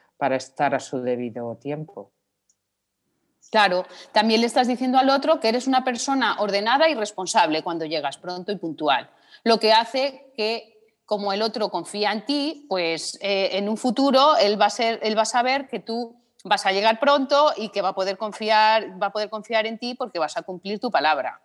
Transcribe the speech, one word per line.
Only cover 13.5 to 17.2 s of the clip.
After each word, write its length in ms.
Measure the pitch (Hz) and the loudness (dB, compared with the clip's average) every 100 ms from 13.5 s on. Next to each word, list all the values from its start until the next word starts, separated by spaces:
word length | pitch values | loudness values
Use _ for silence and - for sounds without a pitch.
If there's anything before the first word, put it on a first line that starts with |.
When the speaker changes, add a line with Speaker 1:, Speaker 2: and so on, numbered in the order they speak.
Speaker 2:
en 160 | 185 202 | -2 -2
un 80 | 214 | -2
futuro 600 | 254 220 277 262 285 311 | -2 0 2 4 4 4
él 220 | 202 208 | 4 4
va 60 | 208 | 2
a 40 | |
ser, 280 | - 226 226 | 2 -2 -2
él 140 | 220 214 | -2 0
va 60 | |
a 40 | 220 | 0
saber 420 | 254 247 269 269 | 0 0 0 -4
que 100 | 220 | -10
tú 380 | - 226 233 - _ _ | -6 -6 -8 -12 _ _
vas 240 | - 202 202 | -2 0 2
a 60 | |
llegar 260 | 190 220 226 | 2 2 4
pronto 540 | 285 285 | 4 4